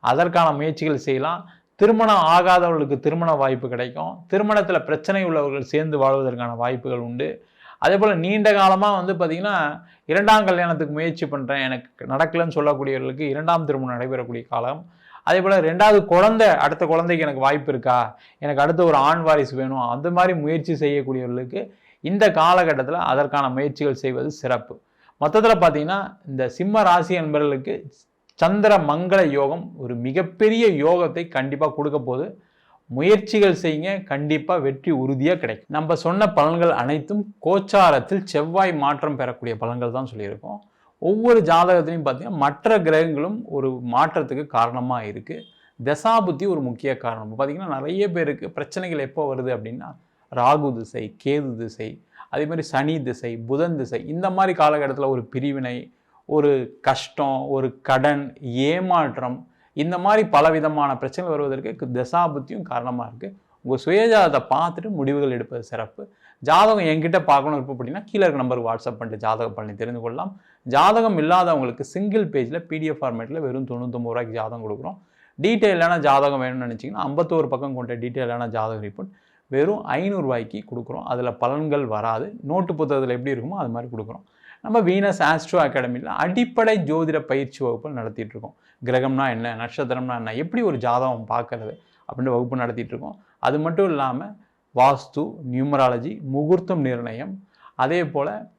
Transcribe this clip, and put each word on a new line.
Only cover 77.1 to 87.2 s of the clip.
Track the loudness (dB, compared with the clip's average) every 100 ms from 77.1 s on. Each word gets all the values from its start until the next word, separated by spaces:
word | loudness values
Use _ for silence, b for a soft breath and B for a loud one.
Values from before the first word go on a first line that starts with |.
| -2 0 0 0
பக்கம் | -2 -6
கொண்ட | -8 -8 -6
டீட்டெயிலான | -6 -4 -4 -4 -4
ஜாதக | -4 -4 -6 -10
ரிப்போர்ட் | -12 -16 b b b _
வெறும் | 0 0 0
ஐந்நூறு | -4 -4 -2 -2
ரூபாய்க்கு | -2 -2 -4 -12 -10
கொடுக்குறோம். | -12 -10 -12
அதுல | -6 -4 -4
பலன்கள் | -2 -2 -2 -2 -2
வராது. | -2 -2 -2 -2 -6 -10
நோட்டு | -4 -4 -2
புத்தகத்துல | -4 -2 0 0 -4
எப்படி | -4
இருக்குமோ | -6 -6 -8
அது | -6
மாதிரி | -6 -8 -12
கொடுக்குறோம். | -12 -16 b b b b
நம்ம | 0 2
வீனஸ் | 4 2 0 2
ஆஸ்ட்ரோ | 2 2 0 2
அகாடமில | 2 0 -2 -6
அடிப்படை | -6 -4 -2 0 0 2 2 2
ஜோதிட | 0 0 0 -2